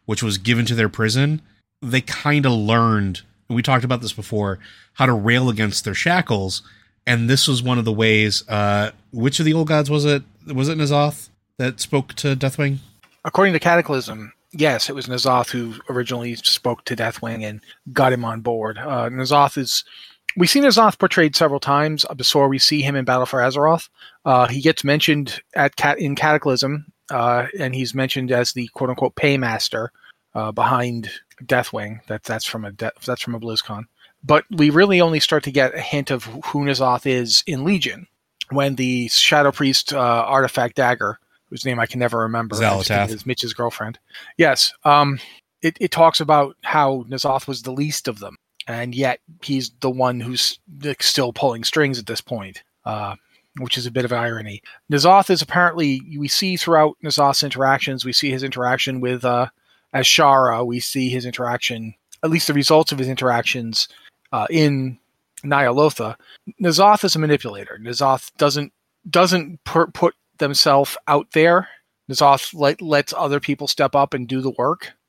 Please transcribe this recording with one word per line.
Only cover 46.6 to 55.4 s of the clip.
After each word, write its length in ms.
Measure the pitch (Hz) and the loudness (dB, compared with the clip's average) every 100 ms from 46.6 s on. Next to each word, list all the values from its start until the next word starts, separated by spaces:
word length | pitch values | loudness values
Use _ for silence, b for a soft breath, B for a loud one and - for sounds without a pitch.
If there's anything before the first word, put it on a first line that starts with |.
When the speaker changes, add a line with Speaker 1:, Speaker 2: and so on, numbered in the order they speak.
Speaker 2:
how 420 | - 156 139 135 117 | -2 0 2 0 -6
N'Zoth 380 | 131 147 135 - | -6 -2 -2 -4
was 160 | 123 | -10
the 80 | 127 | -8
least 360 | 131 151 - - | -4 -4 -4 -8
of 120 | 104 | -8
them, 160 | 98 - _ - - | -12 -18 _ -16 -10
and 260 | 117 123 | -8 -6
yet 260 | 120 135 123 _ - | -2 -2 -2 _ -16
he's 300 | - 135 123 - | -6 -4 -4 -4
the 100 | 131 | -4
one 300 | 127 127 123 | 0 0 -2
who's, 400 | 120 123 - - _ 139 | -6 -4 -4 -4 _ -12
like, 180 | 147 135 | -8 -2
still 320 | - - 123 | 0 0 -2
pulling 300 | - 139 117 | -2 -2 -2
strings 340 | 113 156 143 123 | -2 0 0 -2
at 80 | 107 | -8
this 160 | 113 | -10
point, 400 | - 117 98 92 - _ 110 | -8 -10 -10 -16 -20 _ -10
uh, 300 | 107 101 98 _ _ _ - | -8 -8 -12 _ _ _ -12
which 220 | 123 127 | -6 -6
is 80 | 120 | -4
a 40 | |
bit 140 | 120 120 | -4 -2
of 80 | |
irony. 480 | 120 117 113 107 101 B B - | -2 -4 -6 -10 -14 B B -2
N'Zoth 400 | 147 165 196 190 | 2 6 6 6
is 100 | 175 | 2